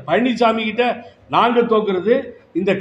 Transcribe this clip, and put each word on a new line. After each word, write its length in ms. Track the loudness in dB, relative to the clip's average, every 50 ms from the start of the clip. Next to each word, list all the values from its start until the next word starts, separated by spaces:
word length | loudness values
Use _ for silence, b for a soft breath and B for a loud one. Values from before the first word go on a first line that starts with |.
| -4 -2
பழனிசாமி 540 | 0 0 0 0 0 2 2 2 2 0 -2 -4
கிட்ட 160 | -2 -2 -2 -2 -2 -6 B B B B B -2 0
நாங்க 260 | 2 2 2 2 2 2 2 2
தோக்குறது, 420 | 0 0 0 -2 -2 0 0 0 0 -2 -6 -14 B B B -6 -4
இந்த 120 | -2 -2 0 0